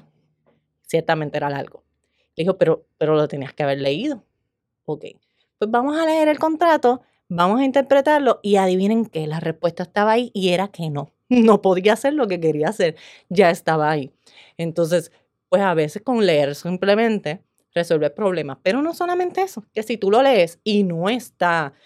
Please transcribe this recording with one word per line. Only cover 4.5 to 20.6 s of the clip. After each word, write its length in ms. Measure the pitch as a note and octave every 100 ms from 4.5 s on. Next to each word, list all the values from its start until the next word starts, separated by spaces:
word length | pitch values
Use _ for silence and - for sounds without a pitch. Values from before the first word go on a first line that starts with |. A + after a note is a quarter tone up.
| _ _ _ -
"Ok, 200 | D3+ - - _ _ _ -
pues 140 | G#3+
vamos 260 | A#3+ C4+ D4+
a 80 | D#4+
leer 220 | D#4+ D4+
el 120 | D4
contrato, 640 | D#4+ D#4 E4+ D4+ B3 B3+ _ _ -
vamos 300 | E3+ F3 A#3
a 40 | C4+
interpretarlo", 720 | C#4 C4+ C#4 C#4 D4+ C4 -
y 140 | G3+ G3+
adivinen 480 | F#3+ F#3 G3 A3+ A3
qué, 220 | D#3+ D#3
la 120 | D#3+
respuesta 440 | E3 D#3+ E3+ E3+
estaba 300 | F3+ G#3 G#3
ahí 180 | A3+ A#3+
y 160 | G3+ F#3
era 180 | F3 G3+
que 200 | - D#3+
no. 220 | C#3+ D3 _ -
No 320 | B3 A3 G3+
podía 320 | F#3+ F3+ G3
hacer 200 | A3 C#4
lo 140 | D4 A3
que 120 | F3
quería 300 | E3 D3+ D#3
hacer, 280 | G#3 E3+ D#3+ - - -
ya 200 | F#3 F3+
estaba 400 | F#3 - D#3+ D3+
ahí. 220 | D#3 C#3 _ _ - - -
Entonces, 540 | E3 E3 E3 F3 E3 _ _ _ -
pues 120 | F#3
a 100 | G3
veces 300 | D#3+ D3+ G3+
con 220 | - A#3 F#3+
leer 300 | D3+ C#3+ C#3+
simplemente 880 | E3+ F3+ G3 G#3 A3+ G#3 D#3 F3 _ _ _
resuelve 360 | E3+ E3+ D#3+ D3
problemas, 480 | - G#3 F3 C#3+ C3+
pero 180 | F#3 B3
no 120 | D#4
solamente 480 | E4 F4 F4+ F4+ F4+
eso, 240 | F#4+ - -
que 100 | -
si 140 | A3 F#3+
tú 140 | F#3+
lo 100 | A3
lees 360 | C#4 A3+ E3 -